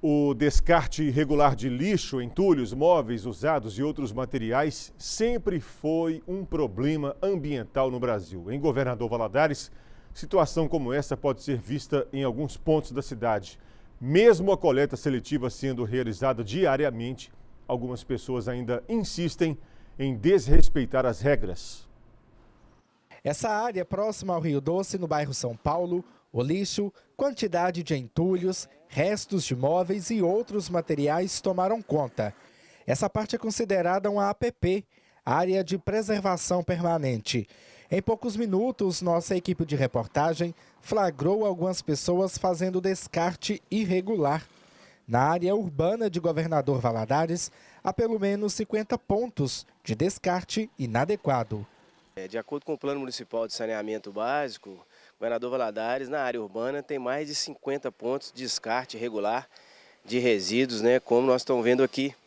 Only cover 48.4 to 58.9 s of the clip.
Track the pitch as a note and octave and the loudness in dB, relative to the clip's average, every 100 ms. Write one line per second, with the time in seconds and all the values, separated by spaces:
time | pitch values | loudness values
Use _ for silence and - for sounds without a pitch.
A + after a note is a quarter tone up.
48.4 | G#3 - G#3+ G#3+ G#3+ A#3 _ G#3 A#3+ - | -2 -4 -4 -4 -2 -6 _ -2 -2 -2
49.4 | C#3 - - _ - G#2+ F3 - - F3+ | -4 -4 -12 _ -6 0 0 0 -2 -2
50.4 | F3+ - A3 _ B2+ A2+ D3 G#3 - C3 | -2 -4 -4 _ -2 0 0 -2 0 0
51.4 | A2+ G#2+ G#2 _ _ _ _ - F#2+ A2 | -2 -6 -10 _ _ _ _ -14 -10 -8
52.4 | A2 D3 - D3+ C#3+ C#3+ C3+ A#2+ A#2 A#2 | -6 -8 -6 -6 -4 -6 -6 -10 -8 -6
53.4 | A2+ - A2 A2 G#2+ G#2+ G#2 G2+ A#2 C#3+ | -4 -4 -4 -4 -4 -6 -8 -6 -2 -2
54.4 | C#3+ G#2+ - F#2 _ _ - _ A2+ A#2 | -4 -8 -18 -20 _ _ -20 _ -4 -4
55.4 | B2 B2+ A#2 G#2+ A2+ C3 C3 D3 C3 A#2+ | -4 -2 -2 -4 -4 -4 -4 -4 -4 -4
56.4 | G#2+ G2+ A#2+ C#3+ C#3 C#3+ B2 C#3 D3+ C#3+ | -6 -6 -4 -6 -6 -6 -4 -4 -4 -6
57.4 | - D3 - C#3 C3 - A2+ C3+ - A#2+ | -8 -8 -6 -6 -6 -8 -6 -6 -6 -12
58.4 | B2 - A2 A#2 B2+ | -8 -6 -2 -4 -4